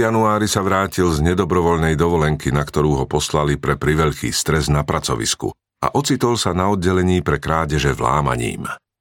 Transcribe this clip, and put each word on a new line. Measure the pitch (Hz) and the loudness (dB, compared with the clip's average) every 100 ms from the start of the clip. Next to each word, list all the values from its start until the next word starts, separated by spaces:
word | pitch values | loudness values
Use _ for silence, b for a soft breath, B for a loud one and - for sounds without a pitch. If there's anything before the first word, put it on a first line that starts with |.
| 113 | 2
januári | 113 110 107 107 | 2 2 2 0
sa | 107 | 0
vrátil | 95 95 95 - 90 | 0 0 0 0 0
z | 78 | 2
nedobrovoľnej | 80 90 90 90 85 82 80 78 | 2 2 2 2 2 2 2 2
dovolenky, | 85 85 76 76 - | 2 2 0 0 0
na | 71 | -2
ktorú | 71 - 76 69 | 0 0 2 0
ho | 65 | 0
poslali | 73 - 78 73 71 | -2 0 0 0 -2
pre | 69 | -2
priveľký | 71 69 78 78 71 60 | -2 0 0 0 -2 -6
stres | - - 78 73 | -4 -2 0 2
na | 73 73 | 0 0
pracovisku, | 80 - 60 55 - - - _ _ | -2 -2 -4 -4 -4 -6 -8 _ _
a | - 127 | -2 -2
ocitol | 147 131 123 117 | 0 0 0 0
sa | 98 | 0
na | 87 95 | 0 0
oddelení | 104 87 92 90 90 80 | 0 2 2 2 2 0
pre | 73 | -2
krádeže | - 80 80 76 69 | 0 -2 0 0 0
vlámaním. | 58 60 73 69 62 57 - - - _ _ | 0 0 0 0 -2 -4 -6 -10 -12 _ _